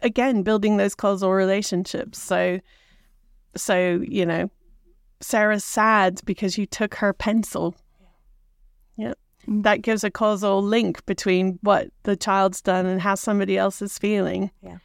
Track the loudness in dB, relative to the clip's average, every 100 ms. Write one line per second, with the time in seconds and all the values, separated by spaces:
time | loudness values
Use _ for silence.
0 | -2 2 2 2 2 2 2 2 2 0
1 | -2 0 2 2 2 0 -2 -4 -4 -6
2 | -8 -10 -4 0 0 -2 -8 _ _ _
3 | _ _ _ _ _ -8 -2 0 2 0
4 | -2 -2 0 -2 -4 -8 _ -20 _ _
5 | _ -18 -4 0 2 0 -2 0 4 4
6 | 2 0 -4 -4 -2 -2 -4 -4 -6 -2
7 | -2 -2 0 0 -2 -4 -6 -6 _ _
8 | _ _ _ _ _ _ _ _ _ -8
9 | -8 -8 _ _ -4 0 2 2 0 0
10 | -2 0 0 2 2 2 2 2 2 -2
11 | -6 -2 2 2 2 0 2 2 0 -6
12 | -4 -2 0 2 2 0 0 0 0 0
13 | -2 -2 0 0 0 0 0 -2 -10 -4
14 | 0 0 0 -2 -6 -8 -20 -20